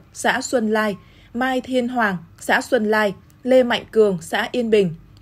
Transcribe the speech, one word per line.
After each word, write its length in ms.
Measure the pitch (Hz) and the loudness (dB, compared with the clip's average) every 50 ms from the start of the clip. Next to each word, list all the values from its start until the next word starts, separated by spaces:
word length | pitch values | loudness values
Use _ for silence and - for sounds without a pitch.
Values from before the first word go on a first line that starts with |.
| - _ | -10 _
xã 280 | - - - 220 170 254 | -10 -4 -2 -2 -2 -2
Xuân 300 | - - 269 240 220 214 | -4 -4 -2 -2 0 0
Lai, 260 | 220 214 214 208 190 - - - - - - - - | 0 0 0 -2 -4 -8 -12 -20 -20 -20 -20 -10 -6
Mai 260 | 233 262 262 262 254 | -4 -2 -2 -2 -4
Thiên 280 | 254 254 262 254 240 240 | -4 -4 -2 -2 -2 -2
Hoàng, 280 | 254 240 220 202 185 160 - - - - | -2 -2 -2 -2 -2 -4 -10 -14 -20 -10
xã 200 | - - - 233 | -4 -2 -2 -2
Xuân 240 | 262 - 277 233 214 208 | 0 0 0 0 2 2
Lai, 240 | 214 214 214 202 - - - _ _ _ | 0 2 0 0 -2 -6 -14 _ _ _
Lê 200 | - 247 254 262 | 0 4 4 4
Mạnh 220 | 247 240 226 - - - | 4 2 0 -4 -4 0
Cường, 280 | - 220 214 202 190 160 | 2 4 4 4 2 -2
xã 280 | - - - 202 226 - | -6 -6 -4 -4 -4 -4
Yên 180 | - 247 226 220 | -4 -4 0 2
Bình, 240 | 220 208 190 170 160 - - - - - | 2 2 2 2 -2 -8 -16 -20 -20 -12